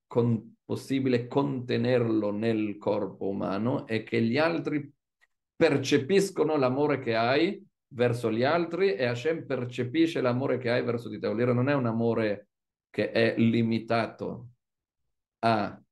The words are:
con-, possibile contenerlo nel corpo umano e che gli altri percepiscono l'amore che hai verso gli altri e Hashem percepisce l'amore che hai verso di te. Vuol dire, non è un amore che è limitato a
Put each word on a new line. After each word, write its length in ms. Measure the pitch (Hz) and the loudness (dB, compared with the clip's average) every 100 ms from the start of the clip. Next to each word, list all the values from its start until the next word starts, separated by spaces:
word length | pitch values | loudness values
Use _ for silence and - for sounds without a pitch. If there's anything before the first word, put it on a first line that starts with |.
| - | -4
con-, 500 | 123 120 113 - - - | 0 2 0 -4 -16 -8
possibile 580 | - - 135 131 123 120 | -8 -4 -2 0 0 0
contenerlo 1040 | 143 143 131 123 117 120 123 113 110 104 | -2 0 -2 -2 -2 2 2 2 0 -2
nel 460 | 104 113 113 104 98 | -2 -2 0 -2 -4
corpo 500 | - 104 98 - 98 | -2 -2 -4 -6 -6
umano 600 | 98 92 98 117 143 - | -4 -4 -2 -2 -2 -4
e 160 | 110 | -6
che 180 | - 117 | -2 0
gli 160 | 113 131 | 0 2
altri 560 | 160 165 156 147 143 _ _ _ _ _ _ - | 0 -2 -4 -6 -6 _ _ _ _ _ _ 2
percepiscono 1040 | 160 139 120 143 - 196 196 - 151 151 | 4 4 2 2 4 2 2 0 0 2
l'amore 400 | 127 135 147 135 | 2 2 0 0
che 180 | 120 113 | 0 2
hai 500 | 117 143 175 208 - _ _ | 2 2 2 -2 -12 _ _
verso 360 | 117 120 120 117 | 0 0 2 0
gli 140 | 110 | 2
altri 480 | 131 170 170 170 196 | 2 2 0 0 0
e 140 | 196 120 | 0 -2
Hashem 400 | 120 156 165 - | 0 -2 -4 -4
percepisce 760 | 131 120 - 123 156 160 147 | -6 -4 -6 -2 2 2 2
l'amore 380 | 127 123 135 127 | 0 0 0 -2
che 120 | 117 | 0
hai 120 | 123 | 0
verso 260 | 120 117 110 | 0 -4 -6
di 100 | 104 | -6
te. 80 | 107 | -2
Vuol 120 | 107 | 0
dire, 160 | 123 | 2
non 160 | 120 131 | 2 2
è 20 | |
un 140 | 143 120 | 0 0
amore 640 | 113 117 113 107 101 - _ _ _ _ | 0 0 2 0 -2 -10 _ _ _ _
che 200 | - 107 | -4 0
è 220 | - 117 - | 2 2 4
limitato 1120 | 113 113 113 113 - 117 110 - 92 92 - _ _ _ _ _ _ _ _ _ | 4 4 2 0 0 -2 -2 -6 -10 -10 -14 _ _ _ _ _ _ _ _ _
a 440 | 113 110 95 - _ | 0 2 -2 -8 _